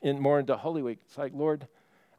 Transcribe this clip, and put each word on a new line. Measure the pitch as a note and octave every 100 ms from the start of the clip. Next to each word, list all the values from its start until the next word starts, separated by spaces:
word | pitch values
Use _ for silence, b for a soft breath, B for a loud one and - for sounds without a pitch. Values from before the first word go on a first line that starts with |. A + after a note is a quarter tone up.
in | C#3+ C#3
more | C#3 C#3+
into | C3+ A#2+
Holy | D#3 E3
Week, | B2 A2+ _
it's | -
like, | C#3
"Lord, | C#3 D#3 D3+ C3 b b b b